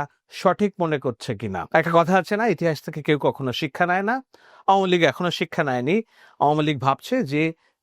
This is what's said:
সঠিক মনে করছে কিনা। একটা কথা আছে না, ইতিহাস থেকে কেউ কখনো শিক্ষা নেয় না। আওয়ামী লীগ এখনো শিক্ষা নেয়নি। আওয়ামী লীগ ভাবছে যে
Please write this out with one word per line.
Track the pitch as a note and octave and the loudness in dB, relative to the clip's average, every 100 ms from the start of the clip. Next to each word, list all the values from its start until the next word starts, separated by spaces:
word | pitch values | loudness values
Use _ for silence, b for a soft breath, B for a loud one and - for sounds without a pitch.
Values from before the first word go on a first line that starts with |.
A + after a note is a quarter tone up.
| C#3+ _ _ - | -2 _ _ -2
সঠিক | F#3+ F3 G#3 - | 0 2 0 -2
মনে | E3 D3+ C#3 | -2 -2 -4
করছে | A2+ - G2+ | -6 -8 -8
কিনা। | A2 F#2 - D#3+ | -6 -8 -2 0
একটা | D#3+ | 2
কথা | E3+ E3 F#3+ | 2 4 2
আছে | E3 G#3 | 0 -2
না, | A#3 | -2
ইতিহাস | E3 E3+ D3+ - | 0 -2 -4 -8
থেকে | D3+ C#3+ | -6 -2
কেউ | D3 C#3+ | 0 0
কখনো | - C3 | -2 -4
শিক্ষা | A#2+ D3+ - F3 | -4 -4 -2 0
নেয় | F3+ G3+ | 0 -2
না। | C4 - b b b b | -4 -8 b b b b
আওয়ামী | G3 F#3+ | 2 4
লীগ | F3 D#3 | 4 4
এখনো | - F3 - | 2 -2 -4
শিক্ষা | E3+ - | -4 -2
নেয়নি। | D3 B2 B2+ C3+ - b b b | -2 -2 0 -2 -2 b b b
আওয়ামী | C#3+ D3+ D3+ | 2 2 0
লীগ | C#3+ C3+ | 0 0
ভাবছে | C3+ - B3+ D3 | -2 -2 -2 0
যে | D3 D#3+ - _ _ | 0 -2 -4 _ _